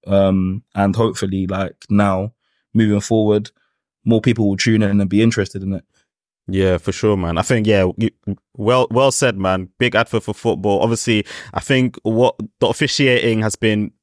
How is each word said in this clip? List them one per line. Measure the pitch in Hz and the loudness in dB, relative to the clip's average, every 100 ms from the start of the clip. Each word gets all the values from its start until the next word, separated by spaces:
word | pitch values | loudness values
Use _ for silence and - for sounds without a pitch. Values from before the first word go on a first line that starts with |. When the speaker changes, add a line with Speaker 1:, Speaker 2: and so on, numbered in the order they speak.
| - | 2
Speaker 1:
Um, | 98 98 95 92 95 _ 101 | 2 4 2 -2 -6 _ -2
and | 101 95 | 0 2
hopefully, | 113 - 98 95 95 | 0 -2 -4 -4 -4
like, | 95 95 - - | -4 -6 -10 -2
now | 101 101 95 104 _ _ _ _ 113 | 0 2 0 -6 _ _ _ _ 0
moving | 110 104 | 2 0
forward, | - 113 107 104 110 _ _ _ _ _ - | 0 0 2 0 -2 _ _ _ _ _ 0
more | 113 | 2
people | 117 110 101 | 2 2 0
will | 98 | 0
tune | - 110 | 0 2
in | 104 101 | 2 0
and | 98 | 0
be | 101 | 2
interested | 117 113 95 98 | 2 0 -4 -6
in | 95 | -8
it. | 95 _ _ _ _ _ _ - | -10 _ _ _ _ _ _ -6
Speaker 2:
Yeah, | 95 95 90 | 0 0 0
for | - | -4
sure, | - 110 98 | -2 0 0
man. | 85 82 | -2 -4
I | |
think, | - 120 107 | 0 0 2
yeah, | 101 92 87 | 2 2 0
you, | 110 _ - 98 _ - | -4 _ -10 -10 _ -4
well, | 110 127 127 | 0 2 2
well | 113 135 | 2 2
said, | - 131 98 | 2 -2 0
man. | 95 92 92 _ | -2 -2 -4 _
Big | 123 104 | 0 0
advert | 117 113 | 0 -2
for | - | -4
football. | 104 117 98 104 98 | -4 -2 -2 0 2
Obviously, | 113 113 - 110 - - - | 2 0 0 -2 -2 -12 -10
I | - | -10
think | - 131 127 - | -2 0 0 -2
what | - 113 123 - 107 _ | -4 0 0 -2 -14 _
the | 123 | -2
officiating | 117 147 - 139 123 120 110 | 0 -2 0 2 2 2 0
has | 110 - | -2 -2
been | 110 107 104 _ | -2 0 -4 _